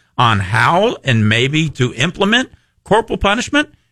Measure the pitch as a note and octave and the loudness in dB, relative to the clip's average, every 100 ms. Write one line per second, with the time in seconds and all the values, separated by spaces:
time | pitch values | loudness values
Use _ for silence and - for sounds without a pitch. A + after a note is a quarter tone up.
0 | _ - A#2+ G#2 F#2 A2+ B2 F3 A3+ - | _ 0 2 2 0 0 2 2 0 -2
1 | C3+ A2+ G#2+ A2+ C3+ D#3 D#3+ - B2 A2+ | -2 0 2 2 0 0 -2 -2 -4 -2
2 | E3 - G3 A#3+ C4+ - _ _ - G#3+ | -4 -2 0 0 -4 -12 _ _ 0 0
3 | A3+ G3 G3 A#3+ - D4 D4+ _ _ | 0 -2 -2 -2 -2 -4 -4 _ _